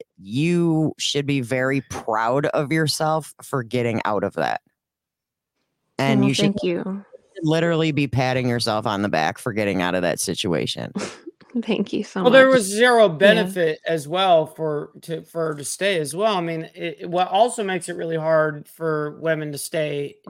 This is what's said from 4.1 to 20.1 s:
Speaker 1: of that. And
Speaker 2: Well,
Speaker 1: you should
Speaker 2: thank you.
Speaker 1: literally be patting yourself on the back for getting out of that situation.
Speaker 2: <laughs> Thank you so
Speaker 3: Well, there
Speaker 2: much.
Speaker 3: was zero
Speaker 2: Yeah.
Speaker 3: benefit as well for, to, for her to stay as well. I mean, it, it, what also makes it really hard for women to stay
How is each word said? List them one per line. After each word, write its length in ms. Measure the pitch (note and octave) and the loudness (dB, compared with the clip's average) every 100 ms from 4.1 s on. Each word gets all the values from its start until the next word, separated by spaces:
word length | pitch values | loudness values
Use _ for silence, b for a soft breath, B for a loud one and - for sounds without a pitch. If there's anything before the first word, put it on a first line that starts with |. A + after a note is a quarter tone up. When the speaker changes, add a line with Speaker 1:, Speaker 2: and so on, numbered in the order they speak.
| G2+ | -2
Speaker 1:
of 100 | G2 | -2
that. 280 | D#2+ B1 - _ _ _ _ _ _ _ _ _ _ _ _ _ - | -2 -4 -4 _ _ _ _ _ _ _ _ _ _ _ _ _ -2
And 220 | C#3 C3+ | 2 4
Speaker 2:
Well, 80 | C3+ | 4
Speaker 1:
you 60 | |
should 180 | C3 - | 2 0
Speaker 2:
thank 100 | G#3 | 0
you. 400 | F3+ F3 F#3+ G3 - - _ - | -2 -4 -6 -10 -12 -20 _ -6
Speaker 1:
literally 500 | D#3 E3 E3+ D#3+ D#3+ | -2 0 0 0 0
be 140 | D3 C#3+ | 0 -2
patting 400 | C3 B2+ B2+ B2 | 0 0 0 0
yourself 380 | A#2+ A2+ G#2+ A2+ | -2 -2 -2 -2
on 160 | G2+ | -2
the 60 | G#2 | 0
back 300 | D#2+ D#2+ - | 0 0 -2
for 140 | B2+ | -6
getting 300 | G#2+ G2+ F#2 | -2 0 0
out 120 | F2 | 0
of 80 | F2+ | 0
that 180 | F2 - | 0 -2
situation. 720 | - E2 F#2 D2 - - - G3 | -4 -4 -2 -2 -2 -6 -8 -8
Speaker 2:
<laughs> 640 | - - - - _ A#3+ | -10 -12 -20 -20 _ -8
Thank 300 | A3+ G#3+ G3+ | -4 -4 -2
you 100 | - | -6
so 180 | G3+ G3 | -6 0
Speaker 3:
Well, 100 | A3+ | 6
there 120 | C4 | 8
Speaker 2:
much. 100 | C4 | 8
Speaker 3:
was 100 | B3+ | 6
zero 440 | G3 G#3 B3 A#3 G3+ | 2 2 4 6 4
Speaker 2:
Yeah. 80 | D#3 | 6
Speaker 3:
benefit 600 | G3+ A3 F#3 F#3 D#3+ D#3 - | 4 6 2 0 -2 -2 -4
as 200 | E3 C#3+ | -4 -2
well 380 | F3 F#3+ D#3+ D3+ | 0 4 4 4
for, 440 | - D#3 D3 - - | -4 -4 -4 -8 -14
to, 200 | - D#3+ | -12 -10
for 260 | D#3+ E3 D#3+ | -8 -4 -4
her 60 | |
to 100 | D3 | -4
stay 360 | C3+ - G3 F3 | -8 -2 0 0
as 140 | C#3+ | -2
well. 220 | E3 A3 F#3 | -2 0 0
I 40 | |
mean, 220 | E3+ D#3+ E3 | -2 -6 -8
it, 220 | - E3+ - | -10 -10 -8
it, 100 | F3+ | -4
what 180 | F3+ F3+ | -2 2
also 340 | F#3+ A#3+ A#3+ | 4 2 0
makes 260 | G3 F3+ F3 | -4 -4 -6
it 80 | F3 | -8
really 200 | E3 E3 | -4 -2
hard 500 | D#3+ D#3+ D#3 D3 - | 2 4 2 -2 -12
for 500 | - D#3+ D3+ D3+ D3+ | -8 -4 -2 -4 -4
women 320 | D#3+ D#3 D3+ | -2 -2 -4
to 60 | C#3+ | -8
stay 580 | - D#3+ D3+ C#3+ C#3+ | -6 -4 -2 -4 -8